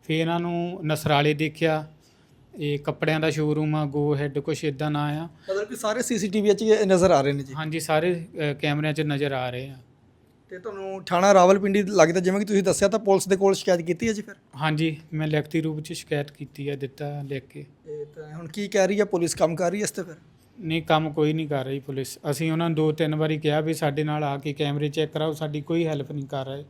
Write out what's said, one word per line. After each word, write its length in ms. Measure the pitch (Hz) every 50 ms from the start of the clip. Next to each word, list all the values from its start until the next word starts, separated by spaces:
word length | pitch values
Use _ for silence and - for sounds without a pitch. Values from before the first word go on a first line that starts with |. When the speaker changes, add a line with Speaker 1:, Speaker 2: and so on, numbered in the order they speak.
| _
Speaker 1:
ਫਿਰ 180 | - 156 160
ਇਹਨਾਂ 180 | 160 165 170 170
ਨੂੰ 400 | 170 175 170 170 170 175 180 196 170
ਨਸਰਾਲੇ 480 | 151 156 147 - 156 151 143 147 151 151
ਦੇਖਿਆ, 540 | 147 156 151 151 - 165 160 156 156 156 - - _ _ _ _ _ _ _ _ _ _ _ - 247
ਇਹ 200 | 151 147 143 143
ਕੱਪੜਿਆਂ 400 | 143 - 156 - - 156 156 156
ਦਾ 100 | 156 160
ਸ਼ੋਰੂਮ 460 | 147 156 151 151 151 156 156 151 151
ਆ, 100 | 156 151
Go 340 | 143 135 147 147 147 147 139
Ahead 220 | 147 147 135 147
ਕੁਛ 220 | 143 - 151 135 -
ਇੱਦਾਂ 280 | 151 139 131 151 151
ਨਾਂ 280 | 147 147 147 147 147 151
ਆ। 40 | 165
Speaker 2:
ਮਤਲਬ 440 | 165 - - - - 190 196 208
ਕਿ 80 | 208 254
ਸਾਰੇ 260 | 214 - 214 214 254
ਸੀ 160 | 240 - 240
ਸੀ 120 | 202 190 202
ਟੀ 120 | 180 214
ਵੀ 120 | 202 208 196
'ਚ 80 | 190
ਇਹ 240 | 220 220 214 214 214
ਨਜ਼ਰ 260 | 185 190 180 175 190
ਆ 100 | 170 139
ਰਹੇ 120 | 135 143 143
ਨੇ 100 | 143 135
ਜੀ? 100 | 135 131
Speaker 1:
ਹਾਂਜੀ, 260 | 147 156 160 151 165
ਸਾਰੇ, 460 | 156 - 160 156 160 180 180 170 165 - - 170 156 147
ਅ, 20 | 143
ਕੈਮਰਿਆਂ 400 | 147 - 151 143 151 151 156 147
'ਚ 80 | 160
ਨਜ਼ਰ 300 | 151 151 143 139 147 143
ਆ 180 | 135 127 127 127
ਰਹੇ 200 | 123 123 131 139
ਆ। 80 | 135 131 123 _ _ _ _ _ _ _ _ _ _ _ _ _
Speaker 2:
ਤੇ 100 | 180 180
ਤੁਹਾਨੂੰ 440 | - 226 202 196 196 190 190 190 185
ਥਾਣਾ 300 | - 185 175 185 202 202
ਰਾਵਲਪਿੰਡੀ 500 | 190 175 180 196 196 196 196 196 208 202
ਲੱਗਦਾ, 360 | 185 208 185 156 165 170 190
ਜਿਵੇਂ 200 | 180 185 185 202
ਕਿ 60 | 214
ਤੁਸੀਂ 180 | 190 214 196 190
ਦੱਸਿਆ, 240 | 190 160 - 196
ਤਾਂ 120 | 196 196 214
ਪੁਲਿਸ 280 | 226 202 196 185 -
ਦੇ 80 | 185 196
ਕੋਲ 180 | 190 196 196 196
ਸ਼ਿਕਾਇਤ 280 | - - 208 180 175
ਕੀਤੀ 260 | 165 170 175 165 233
ਹੈ 60 | 226 214
ਜੀ 80 | 208
ਫਿਰ? 140 | 214 - 196 _ _ _ - 131
Speaker 1:
ਹਾਂਜੀ, 360 | 151 156 156 147 160 160 151 - - - -
ਮੈਂ 140 | 156 156
ਲਿਖਤੀ 340 | 156 156 151 147 156 - 160
ਰੂਪ 180 | 156 160 156 156
'ਚ 140 | 151 - 170
ਸ਼ਿਕਾਇਤ 380 | - - - 156 147 143 147
ਕੀਤੀ 380 | - _ 147 131 _ - 139 143
ਹੈ, 60 | 143
ਦਿੱਤਾ 460 | 135 135 127 135 - 151 143 147 147
ਲਿਖ 220 | 143 139 143 135 -
ਕੇ। 220 | _ - 147 147 _ _ _ _
Speaker 2:
ਤੇ 200 | 480 453 453 440
ਤਾਂ 300 | - - - 151 151 151
ਹੁਣ 120 | 165 170
ਕੀ 200 | 160 - 202 202
ਕਹਿ 200 | 196 - 202 190
ਰਹੀ 120 | 185 208 202
ਹੈ 60 | 208
ਪੁਲਿਸ, 300 | 202 196 175 170 160 -
ਕੰਮ 200 | - 180 160 170
ਕਰ 160 | 156 185 170
ਰਹੀ 80 | 180 208
ਹੈ 40 | 208
ਇਸ 80 | 190
'ਤੇ 120 | - - 170
ਫਿਰ? 120 | 175 156 - _ - _ _ _ _ _ -
Speaker 1:
ਨਹੀਂ, 240 | 196 160 160 165 160
ਕੰਮ 280 | - 165 156 156 156
ਕੋਈ 220 | 147 160 151 151 156
ਨਹੀਂ 140 | 160 160
ਕਰ 180 | 147 151 135 131
ਰਹੀ 140 | 135 139 139
ਪੁਲਿਸ। 400 | 135 - 135 135 131 - - - - 147
ਅਸੀਂ 200 | 143 131 165 160
ਉਹਨਾਂ 180 | 160 160 170 170
ਨੂੰ 60 | 160
ਦੋ 160 | 151 156 156
ਤਿੰਨ 240 | 151 156 165 151 151
ਵਾਰੀ 220 | 151 156 156 160
ਕਿਹਾ 220 | 156 156 151 147 156
ਵੀ 140 | 156 160 160
ਸਾਡੇ 300 | 151 165 147 139 147 156
ਨਾਲ 200 | 151 151 151 151
ਆ 140 | 143 139
ਕੇ 160 | 139 143 156 143
ਕੈਮਰੇ 360 | 143 151 143 143 147 147 147
ਚੈੱਕ 220 | 143 160 156 151
ਕਰਾਓ, 200 | - 151 156 160
ਸਾਡੀ 300 | 151 151 160 147 147 151
ਕੋਈ 260 | 147 - 165 170 170
ਹੈਲਪ 240 | 160 156 143 135 -
ਨਹੀਂ 140 | 156 147 139
ਕਰ 200 | 135 - 139 131
ਰਹੇ। 200 | 135 135 139 143 -